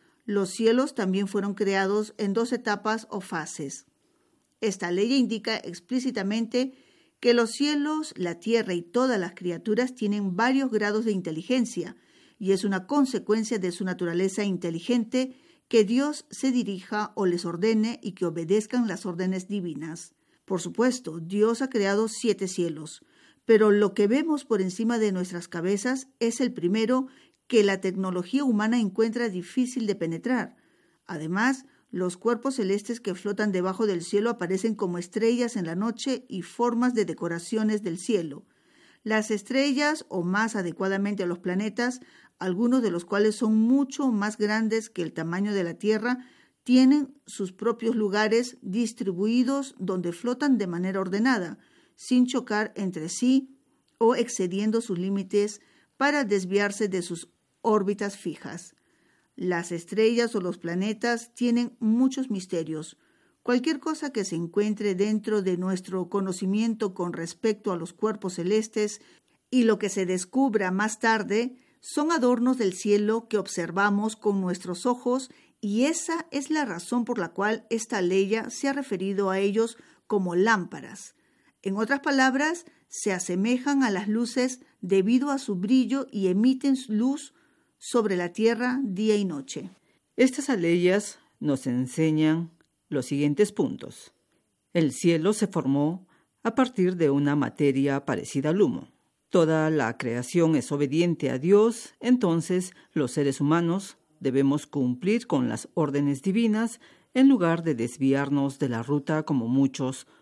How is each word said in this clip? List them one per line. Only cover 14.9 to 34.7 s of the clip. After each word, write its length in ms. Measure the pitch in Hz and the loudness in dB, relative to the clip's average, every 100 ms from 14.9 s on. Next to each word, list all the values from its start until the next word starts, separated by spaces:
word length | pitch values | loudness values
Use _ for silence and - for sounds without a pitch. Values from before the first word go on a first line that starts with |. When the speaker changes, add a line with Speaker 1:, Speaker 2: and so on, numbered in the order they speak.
| 240 226 254 262 - _ _ _ | 0 0 -2 -2 -6 _ _ _
Speaker 1:
que 160 | 233 | 4
Dios 440 | 202 240 285 294 - | 4 2 0 -4 -12
se 220 | - 269 | -4 0
dirija 580 | 247 196 190 - 214 208 - | 0 -2 -6 -6 -6 -6 0
o 100 | 190 | 0
les 180 | 175 | 0
ordene 540 | 175 170 214 220 220 233 | -2 -2 2 2 0 -2
y 80 | 214 | -8
que 140 | - 175 | -4 -4
obedezcan 600 | 160 165 208 214 247 233 | -4 0 0 2 0 0
las 180 | 175 | -2
órdenes 440 | 196 170 185 185 185 | -6 -4 -2 -2 -4
divinas. 680 | 202 175 143 160 165 - _ _ _ | -6 -4 -6 -8 -10 -16 _ _ _
Por 160 | - 185 | -6 -6
supuesto, 600 | 170 - 254 247 - 160 | -4 0 0 0 -6 -10
Dios 420 | 165 202 214 233 | -6 2 2 2
ha 80 | 262 | -2
creado 380 | 226 196 202 220 | 0 0 0 -2
siete 400 | 220 233 196 190 | -2 -2 -2 -4
cielos, 560 | 185 170 156 151 - _ _ _ _ | -4 -4 -6 -12 -16 _ _ _ _
pero 260 | - 220 214 | 4 6 8
lo 240 | 208 208 | 6 4
que 140 | 202 208 | 2 2
vemos 360 | 254 320 294 | 2 2 -2
por 160 | - 214 | 0 0
encima 380 | 185 180 226 233 | 0 -2 -2 0
de 140 | 214 | 0
nuestras 340 | 185 180 175 170 | 0 -4 -8 -8
cabezas 640 | 175 175 202 247 262 - _ | -4 -2 -2 -2 -4 -8 _
es 220 | 233 233 | -2 0
el 120 | 254 | -2
primero 540 | 247 170 214 220 254 262 - _ _ - | 0 0 2 2 2 0 -10 _ _ 2
que 160 | 240 | 4
la 180 | 202 190 | 6 2
tecnología 600 | 233 185 190 180 180 262 | -2 -2 -2 -4 -2 0
humana 380 | 277 214 214 240 | 2 2 2 2
encuentra 480 | 208 190 226 233 233 | 0 0 0 0 -4
difícil 580 | 180 175 - 247 247 214 | -4 -4 -2 -2 -2 -2
de 80 | |
penetrar. 600 | 196 165 165 226 247 - - _ _ _ _ - | -2 -4 -4 -2 -2 -2 -10 _ _ _ _ -12
Además, 580 | 180 160 185 240 269 - _ _ | -8 -4 0 0 -2 -6 _ _
los 260 | 180 180 180 | -6 -4 -2
cuerpos 400 | 226 240 269 262 | -2 0 -2 -2
celestes 440 | 190 202 208 233 | 0 -2 -4 -8
que 140 | - | -6
flotan 380 | 180 208 202 214 | -6 -4 -2 0
debajo 340 | 185 185 185 208 | 0 -2 0 0
del 160 | 180 | -2
cielo 280 | 170 202 226 | -2 0 0
aparecen 440 | 233 175 185 220 | -2 -2 -2 -2